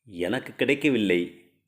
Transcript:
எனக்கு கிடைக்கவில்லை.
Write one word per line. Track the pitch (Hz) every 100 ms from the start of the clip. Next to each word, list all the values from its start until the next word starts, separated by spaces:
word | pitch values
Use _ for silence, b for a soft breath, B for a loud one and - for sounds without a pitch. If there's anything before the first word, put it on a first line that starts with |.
| -
எனக்கு | 87 90 123 127
கிடைக்கவில்லை. | - 127 143 156 120 98 90 87 - _ _